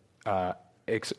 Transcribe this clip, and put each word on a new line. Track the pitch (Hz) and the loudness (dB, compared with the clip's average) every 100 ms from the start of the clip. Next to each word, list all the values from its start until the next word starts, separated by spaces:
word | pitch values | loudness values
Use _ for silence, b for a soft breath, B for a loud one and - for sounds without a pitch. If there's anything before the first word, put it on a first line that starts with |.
| _ _ 110 | _ _ 0
uh, | 95 90 - - _ - | 2 0 -2 -10 _ -2
ex-, | 110 - | 0 0